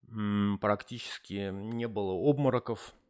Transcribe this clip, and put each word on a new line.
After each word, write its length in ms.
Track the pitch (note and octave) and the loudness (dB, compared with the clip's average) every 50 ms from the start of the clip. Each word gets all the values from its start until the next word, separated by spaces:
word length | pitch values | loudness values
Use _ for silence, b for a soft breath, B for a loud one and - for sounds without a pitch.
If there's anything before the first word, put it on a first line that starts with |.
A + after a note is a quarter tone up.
| _ - | _ -8
м, 500 | A2+ A2 G#2+ G#2 G#2 G#2 G2+ G2+ G2+ F#2+ | -4 -2 0 2 2 4 4 2 2 2
практически 920 | - G#2 G#2 G2+ - - B2 A#2 - - - - _ - G2 G2+ G2+ G2 | 2 2 2 2 0 -12 -12 -12 -10 -10 -12 -12 _ -8 -4 -4 -4 -4
не 360 | F#2+ G2 G2+ A2 A#2 A#2 A#2 | -4 -6 -6 -6 -4 -4 -4
было 240 | A#2 G#2 G#2+ G2+ F#2+ F#2+ | -4 -2 -2 -2 0 0
обмороков. 800 | F2+ F#2 D3 D3 C3+ C#3+ C3 B2 A#2+ - - A2+ G#2 - - - _ _ | 2 4 4 4 6 4 4 2 2 0 -2 -6 -6 -6 -18 -20 _ _